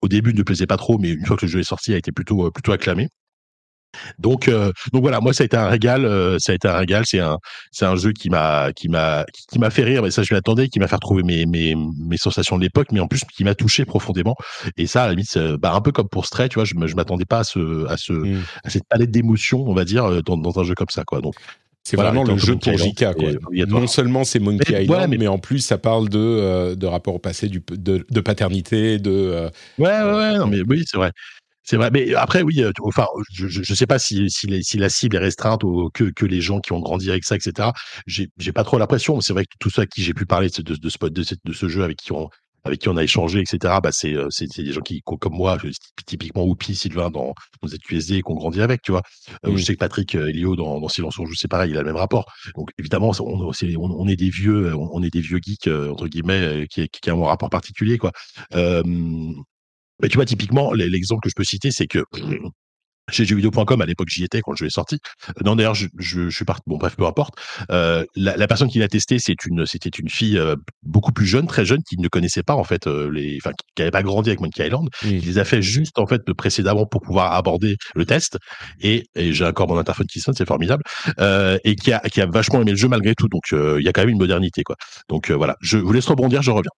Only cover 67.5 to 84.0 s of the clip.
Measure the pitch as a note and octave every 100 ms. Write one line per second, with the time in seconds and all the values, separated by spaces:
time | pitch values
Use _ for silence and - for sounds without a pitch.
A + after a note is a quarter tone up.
67.5 | - G2 F2+ E2 E2+ D#2+ - G2 E2+ G#2
68.5 | A2 C3+ A#2 G#2 G#2+ - B2 - F2+ -
69.5 | E2+ D#2+ E2+ - - - - A2+ G2+ D#2+
70.5 | D2 D#2 - - E2 - A2+ G2+ A#2 E3
71.5 | - F#2+ C3+ D#3+ F2+ F2 F#2 F2 - -
72.5 | D3 F2+ F2 - D2 D2 D2+ D2 C#2+ D2+
73.5 | C#2+ - - D#2+ G2 G2 G2+ A2 F#2+ E2+
74.5 | - D#2 A#2+ D#3+ - G#2+ F#2+ E2+ F2+ G2
75.5 | B2 F#2+ A#2 D#3 - G#2 B2 G#2 F2 -
76.5 | - G2 G#2 G#2 G#2+ - F#2+ F#2 F2 F#2
77.5 | F2 G#2 G2+ - - E2+ D3 - - -
78.5 | - - - G2+ A2+ - - E2+ D#2 E2+
79.5 | E2 F2+ E2+ D#2+ D#2 - - - C3 A2+
80.5 | C#2 E2+ C#3 D3+ - - - G2+ G2 G2
81.5 | F#2+ G#2+ G#2 - A2 - - F#2 G2 A2
82.5 | C3 A2 G2 B2 B2 G#2 A2 G#2+ F#2 -
83.5 | D2+ D2 D2+ D2+ F2+